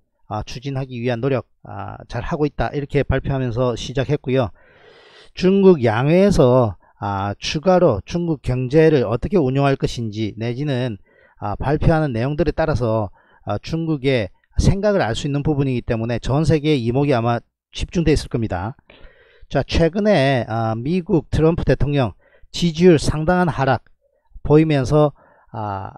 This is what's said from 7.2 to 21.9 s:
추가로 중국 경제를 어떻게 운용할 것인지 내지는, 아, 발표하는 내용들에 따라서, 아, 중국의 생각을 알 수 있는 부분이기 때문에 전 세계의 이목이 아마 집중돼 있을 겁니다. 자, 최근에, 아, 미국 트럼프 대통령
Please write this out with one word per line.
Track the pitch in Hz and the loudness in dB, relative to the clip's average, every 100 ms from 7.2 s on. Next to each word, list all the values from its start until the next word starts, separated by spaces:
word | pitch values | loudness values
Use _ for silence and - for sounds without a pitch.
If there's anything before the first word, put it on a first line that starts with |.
| 101 101 | -4 -6
추가로 | - 160 190 180 175 101 - | -6 -4 2 4 4 0 -4
중국 | 175 175 147 | -4 -4 -4
경제를 | - 127 127 151 160 151 107 | -4 -4 0 4 4 4 0
어떻게 | 120 - 196 | -2 -2 0
운용할 | 131 135 139 135 | 2 2 0 0
것인지 | 135 - 113 101 110 - | -2 -4 -8 -6 -6 -6
내지는, | 117 120 151 127 127 101 _ _ _ - | -8 -6 -4 -4 -4 -8 _ _ _ -12
아, | 104 98 | -8 -6
발표하는 | - 156 - 160 151 | -2 2 4 4 0
내용들에 | 113 127 147 156 | -2 -4 -2 -2
따라서, | 147 156 123 117 110 101 - _ _ | -2 -2 -2 0 -2 -4 -8 _ _
아, | - 104 | -8 -8
중국의 | - 165 165 151 131 131 95 _ _ - | -6 -6 -4 -2 0 -2 -2 _ _ 0
생각을 | - 196 208 196 | 2 2 2 0
알 | 110 113 | 0 -2
수 | 156 | -4
있는 | 143 | -4
부분이기 | 143 143 139 123 | -2 -2 0 -2
때문에 | - 117 113 117 | -4 -4 -2 -4
전 | - 135 160 | -2 -2 2
세계의 | 160 147 147 113 | 0 2 0 0
이목이 | 120 143 | 0 2
아마 | 127 117 117 - _ _ | 2 0 -2 -6 _ _
집중돼 | - - 185 160 | -10 -6 -2 2
있을 | 143 - | 2 0
겁니다. | 131 110 92 98 - _ - - _ _ _ - | -6 -4 -4 -8 -10 _ -20 -20 _ _ _ -8
자, | 139 | -6
최근에, | 123 - 165 190 208 185 135 131 113 | -2 2 2 2 2 4 4 2 -2
아, | 113 113 113 | -2 -2 -4
미국 | 123 185 170 175 - | -2 -4 0 -2 0
트럼프 | - 160 165 - | 0 2 2 0
대통령 | 131 135 | 2 2